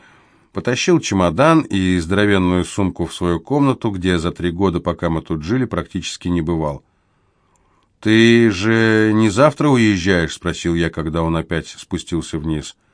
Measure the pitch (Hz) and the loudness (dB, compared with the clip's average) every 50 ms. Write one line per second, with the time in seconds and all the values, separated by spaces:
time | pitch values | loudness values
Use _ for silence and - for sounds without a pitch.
0 | _ - _ _ _ _ _ _ _ _ - 95 - 120 127 - - 185 175 156 | _ -20 _ _ _ _ _ _ _ _ -10 -6 -4 -4 -4 -2 0 2 2 2
1 | - - 104 95 90 87 80 104 143 160 165 160 - - 98 98 92 92 92 87 | 2 0 0 2 2 2 2 2 4 4 4 2 2 0 -2 0 2 2 2 0
2 | 80 82 98 101 104 104 101 95 92 90 90 90 82 - - 104 98 87 - - | 0 0 0 0 2 2 2 2 2 2 0 0 -2 -2 -4 -2 -2 -2 -2 -4
3 | 87 80 - - 90 87 82 80 - - 135 147 143 135 123 - - 110 98 90 | -8 -8 -6 -4 -2 -2 -2 -2 -4 -2 0 0 2 0 0 -2 -4 -6 -4 -2
4 | 85 92 90 82 80 85 82 - 85 90 82 87 101 92 82 80 - 87 82 - | 0 0 0 0 0 -4 -4 -4 -4 -4 -2 0 0 0 0 -2 -4 -4 -4 -2
5 | 87 82 80 78 76 - 85 78 76 90 120 131 127 - 82 85 85 - - 90 | -2 -2 -2 -2 -4 -4 -6 -6 -2 -2 -2 -2 -2 -2 -4 -6 -6 -6 -8 -8
6 | 85 - - - - 90 87 85 78 82 85 80 78 73 71 69 _ _ _ _ | -8 -8 -10 -8 -4 -2 -2 -2 -2 -2 -2 -2 -2 -4 -6 -8 _ _ _ _
7 | _ _ _ _ _ _ _ _ _ _ _ _ _ _ _ _ _ _ _ _ | _ _ _ _ _ _ _ _ _ _ _ _ _ _ _ _ _ _ _ _
8 | - 107 110 113 113 117 117 117 117 110 95 90 101 113 113 113 113 110 110 110 | 0 2 2 4 6 6 6 6 4 4 2 0 0 0 2 2 2 2 4 2
9 | 110 110 107 110 110 107 92 117 143 151 - - 143 147 135 120 113 107 101 87 | 2 2 2 2 2 2 4 4 2 2 2 2 0 2 4 4 4 4 2 2
10 | 82 98 92 87 82 73 - - - 87 78 - - 85 82 85 82 80 - 85 | 2 2 2 2 0 -2 -4 -6 -6 -6 -6 -4 -2 -2 0 0 0 -2 -2 -4
11 | 78 80 78 82 82 82 82 82 78 - 85 78 - - - - - - 90 80 | -6 -4 -2 -2 -2 0 -2 -2 -4 -4 -4 -6 -6 -8 -16 -20 -12 -8 -8 -8
12 | - - 87 82 80 - - 78 76 80 78 73 71 - - _ _ _ | -6 -6 -6 -6 -6 -6 -8 -6 -4 -4 -4 -6 -6 -10 -16 _ _ _